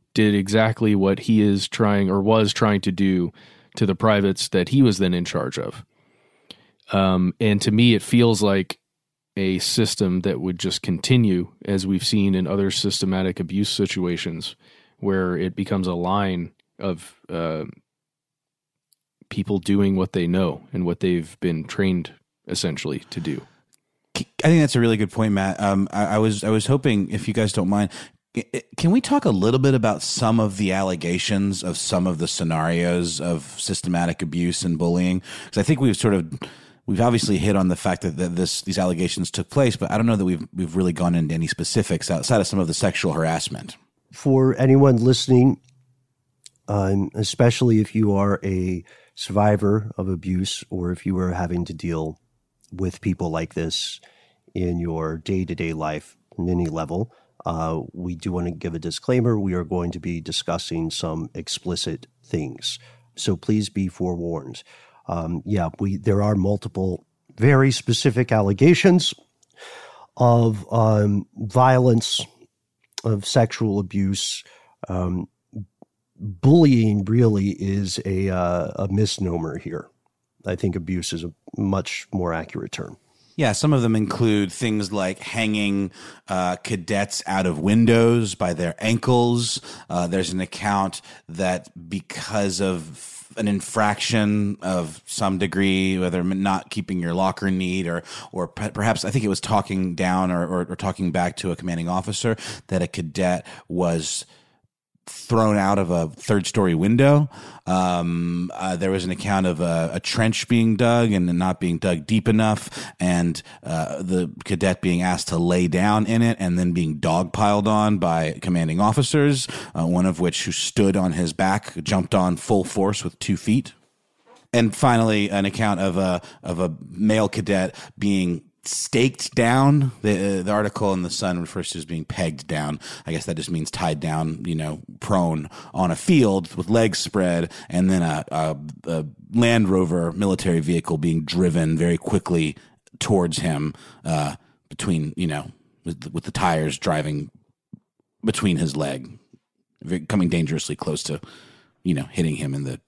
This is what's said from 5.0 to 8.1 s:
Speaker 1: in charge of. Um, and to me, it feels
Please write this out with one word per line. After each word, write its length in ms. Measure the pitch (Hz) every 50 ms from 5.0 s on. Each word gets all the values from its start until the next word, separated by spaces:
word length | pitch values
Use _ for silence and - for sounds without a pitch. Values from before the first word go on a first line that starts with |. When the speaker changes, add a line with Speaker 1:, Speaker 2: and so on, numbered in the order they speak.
| 98 90 90
Speaker 1:
in 100 | 87 87
charge 360 | - - 87 69 65 - -
of. 260 | - - - - - _ _ _ _ _ _ _ _ _ _ _ _ - - _ _ _ _ _ _ -
Um, 440 | - 98 98 95 92 90 90 90 82 -
and 220 | 113 107 104 101
to 80 | - 123
me, 240 | 107 107 120 120 113
it 80 | 101
feels 400 | - -